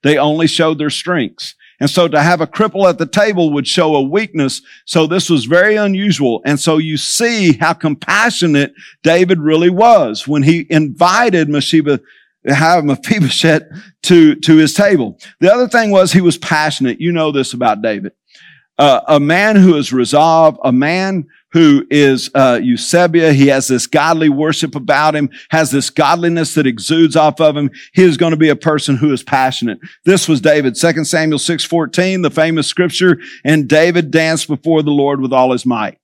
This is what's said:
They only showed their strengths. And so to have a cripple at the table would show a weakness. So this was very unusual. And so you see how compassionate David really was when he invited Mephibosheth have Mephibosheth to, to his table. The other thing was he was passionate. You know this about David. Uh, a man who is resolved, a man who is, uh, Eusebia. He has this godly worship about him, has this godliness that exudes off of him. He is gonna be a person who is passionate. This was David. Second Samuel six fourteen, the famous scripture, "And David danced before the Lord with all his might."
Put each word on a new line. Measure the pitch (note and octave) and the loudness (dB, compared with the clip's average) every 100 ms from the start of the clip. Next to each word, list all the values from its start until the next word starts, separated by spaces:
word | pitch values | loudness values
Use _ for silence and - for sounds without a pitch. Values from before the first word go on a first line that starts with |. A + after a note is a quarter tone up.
They | C#3 D3 | 0 0
only | D3+ D#3 D#3+ | 0 0 -2
showed | - D#3+ D3+ | 0 -2 -2
their | D3 | -6
strengths. | - - F3 A2 - - _ _ _ | -6 -6 -4 -6 -10 -20 _ _ _
And | C#3 | -2
so | F#3 E3 | 0 0
to | D3 | 0
have | D#3 F3 | 0 -2
a | E3 | -4
cripple | - G#3+ F#3+ F#3+ | -2 -4 0 0
at | E3+ | 0
the | E3 | -4
table | G#3 G#3+ F#3 D#3+ | 0 0 0 -2
would | C#3+ C3 | -2 -4
show | - D#3+ D3 | 0 0 0
a | |
weakness. | C3+ F#3 A3 D#3 C3+ - _ - | 0 -4 -4 -4 -4 -6 _ -20
So | - E3 D#3 | -4 -2 0
this | F3+ - | -2 0
was | D#3+ A2+ | -2 0
very | E3+ G#3 G#3+ | 0 2 0
unusual. | G#3 F#3+ G3+ C#3+ C3+ A2+ | -2 -2 -2 0 -2 -2
And | - D3 | -4 -2
so | - D#3 | 0 -2
you | D#3+ D#3 | -2 -6
see | - - A#3 A3+ F3+ | -6 -4 -2 0 0
how | C3 D#3+ | 2 0
compassionate | D#3+ D#3+ C#3+ - G3 A#3 - E3+ C#3+ C#3+ _ - _ | -2 -6 -6 -4 -2 -2 -2 0 0 -2 _ -20 _
David | D#3+ F3 F#3 F3+ | 0 2 2 0
really | D3+ D#3 F3 | 0 2 2
was | F3+ A3+ A3 B2+ G#2 C3+ | 4 4 4 2 -6 -4
when | D3+ | 0
he | C#3 E3+ - | 2 0 0
invited | D#3+ D3+ - E3+ G3+ A#3+ F3+ D3+ | -2 -2 0 0 2 0 0 0
Mephibosheth | D3 - D#3+ D3 C#3 _ _ _ _ - | -2 0 0 0 -4 _ _ _ _ -4
have | C#3 D#3+ F3+ D3 | 0 2 2 0
Mephibosheth | C3+ - G#3+ C3+ - E3 D#3 - E3+ - _ | -6 -4 -2 0 0 0 0 -4 -20 -20 _
to, | - F3 D#3 D3 | 2 4 4 2
to | D3+ D#3 | 2 4
his | D#3 | 2
table. | - G3+ F3 A2 - - _ | 0 0 0 -4 -12 -20 _
The | F3+ | 2
other | A#3+ B3 | 2 2
thing | A#3+ A3 | 0 2
was | F#3+ F#3 | 2 2
he | F#3 | 2
was | F3 - | 2 -2
passionate. | - D#3 D3+ - C3 - | -4 -2 -2 -2 -6 -4
You | E3 | -4
know | E3+ D#3 | -2 -2
this | C#3+ C3 | -2 -6
about | B2 A#2+ G#2+ | -2 -2 -2
David. | A2 G2+ G2 _ _ _ - _ _ - | -4 -6 -10 _ _ _ -20 _ _ 0
Uh, | D3 C3 - | 2 2 2
a | D3 | 0
man | C#3+ F3 G#3+ G#3+ | 2 0 2 4
who | F#3 D#3 | 4 4
is | B2+ | -2
resolved, | B2+ A#2 D3 D#3+ E3 D#3+ - | -2 0 2 4 4 2 2
a | C3 | -2
man | B2 C#3+ F3+ F#3+ F#3+ C#3+ _ _ | 0 0 -2 -4 -6 -8 _ _
who | E3+ D#3+ C#3 - | 2 4 4 2
is, | D3 C#3 C3 - | 2 2 0 -2
uh, | C3+ C3 A#2+ | 2 2 2
Eusebia. | B2 A#2+ - F3 F3 E3 D#3+ | 0 -2 0 0 2 2 2
He | C#3 C#3 | 4 4
has | C3+ B2+ | 2 0
this | B2 - | -4 -2
godly | D#3+ D3+ E3 D#3 | 0 0 0 0
worship | C#3 D#3 - D#3 C#3+ | 0 -2 -4 -6 -8
about | C3 C#3+ D#3 D3+ | -2 0 2 0
him, | C#3+ - - | -6 -8 -4
has | D#3+ D3+ | -2 0
this | C#3 - | -2 -4
godliness | - D3 E3+ E3+ E3+ D#3 | -2 0 0 0 -2 -2
that | D#3 C3+ | 0 -2
exudes | A2+ - E3 D#3+ D#3+ | -4 -4 2 2 2
off | D#3 C#3+ | 0 2
of | D#3 D3 | 0 0
him. | C#3+ - - | -6 -8 -4
He | - | 2
is | F#3 C#3 | 2 2
gonna | E3+ D#3 | -2 0
be | D#3 | 0
a | C#3+ | 0
person | E3 D3+ - C3 | -2 -2 -2 -2
who | D3 | -2
is | B2+ | -2
passionate. | - C#3 C3 B2+ A#2 G2 - _ - | -2 -2 -2 -2 -8 -8 -16 _ 0
This | F#3+ - | 0 0
was | C#3+ | 0
David. | D#3 D3+ C3+ A2 | 2 2 0 -2
Second | E3+ D#3 D3+ | -2 -2 -4
Samuel | E3 D#3 C#3+ | -2 -2 -4
six | - E3 - | -4 -6 -4
fourteen, | E3+ D3+ - F#3 F#3+ | -4 -4 -2 -2 -2
the | D#3+ | -2
famous | D#3+ D#3+ D#3+ C#3 | 0 -2 -2 -4
scripture, | - F3+ - F#3 E3 - - | -2 -2 0 0 0 -4 -8
"And | - D#3 C3 | -2 0 2
David | D#3 E3+ F3 D3+ | 2 2 0 0
danced | D#3+ D#3+ D#3+ - | -2 0 -4 -4
before | D3 E3 D#3+ | -6 -2 0
the | D3 | 0
Lord | C#3+ C#3+ C#3 | 0 -2 -2
with | C3 | -2
all | C3 B2+ | 0 0
his | B2 B2+ | 0 -2
might." | A#2 G#2+ - | -4 -6 -10